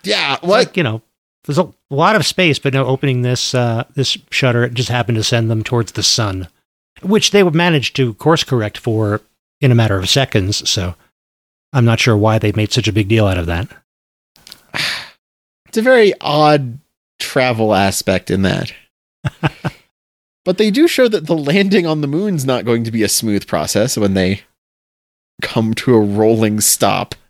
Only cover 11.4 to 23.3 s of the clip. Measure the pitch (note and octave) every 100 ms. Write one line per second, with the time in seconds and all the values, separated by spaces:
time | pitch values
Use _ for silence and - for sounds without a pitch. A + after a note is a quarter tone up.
11.4 | _ _ _ C#3 A#2 A2 - G#2+ G#2+ A2
12.4 | A2 G#2+ G#2+ - G#2+ G2+ G2 A2+ G2+ F2+
13.4 | E2+ E2+ - - _ _ _ _ _ _
14.4 | - - _ - - - - _ _ _
15.4 | _ _ _ A3 A#3+ B3+ G#3 - - D3
16.4 | D3+ D3+ B2+ B2+ _ _ _ _ - C#3+
17.4 | B2+ A2+ A2 G2 G2 F#2+ - F#2 - F#2+
18.4 | F#2+ F#2 E2+ - _ _ _ _ - -
19.4 | E3 - E3 - _ _ _ _ _ _
20.4 | - F#3 G#3+ G#3+ E4 - B3 E3+ D#3 E3
21.4 | C#3 F#3+ G3 F#3+ E3+ D#3 C#3+ D3+ G#3 E3+
22.4 | C3 B2 G#2+ A#2 A2+ A2 G2+ - A2+